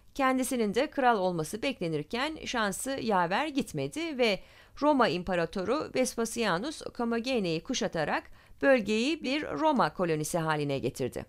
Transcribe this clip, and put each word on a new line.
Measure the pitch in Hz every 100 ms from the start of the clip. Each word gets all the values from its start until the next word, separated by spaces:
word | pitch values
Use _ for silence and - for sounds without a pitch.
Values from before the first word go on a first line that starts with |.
| - -
Kendisinin | 262 262 254 247 214
de | 208 269
kral | - 247 220
olması | 185 175 156 214
beklenirken | 277 - 170 151 151 226 294 311 -
şansı | 240 208 190 -
yaver | 269 220 190 170 196 311
gitmedi | 269 - 147 135 285 330 269
ve | 233 185 - - - -
Roma | 294 285 214
İmparatoru | 175 175 180 165 202 180 277 - -
Vespasianus | 254 - 220 233 220 170 269 -
Komogene'yi | - - 233 233 233 254 185 160
kuşatarak | - 247 185 175 156 262 - - - -
bölgeyi | 277 262 196 214 254 330
bir | 240 277
Roma | - 277 311 269 160
kolonisi | - 180 156 151 175
haline | 160 151 143 135
getirdi. | 123 - 127 -